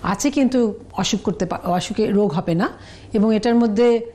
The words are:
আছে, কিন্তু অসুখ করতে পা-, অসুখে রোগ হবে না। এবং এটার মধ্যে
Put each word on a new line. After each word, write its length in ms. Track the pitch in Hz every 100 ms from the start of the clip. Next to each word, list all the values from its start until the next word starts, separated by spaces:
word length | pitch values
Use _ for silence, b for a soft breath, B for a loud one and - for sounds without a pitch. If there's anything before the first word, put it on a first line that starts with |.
আছে, 280 | - 196 285
কিন্তু 420 | 294 262 254 226 202 -
অসুখ 280 | - 165 202
করতে 240 | 220 185 180
পা-, 220 | 170 180
অসুখে 400 | 180 - 214 220
রোগ 240 | 202 208
হবে 240 | 156 180 165
না। 140 | 240 - B B B
এবং 220 | 220 220 220
এটার 200 | 240 233
মধ্যে 460 | 233 208 240 233 233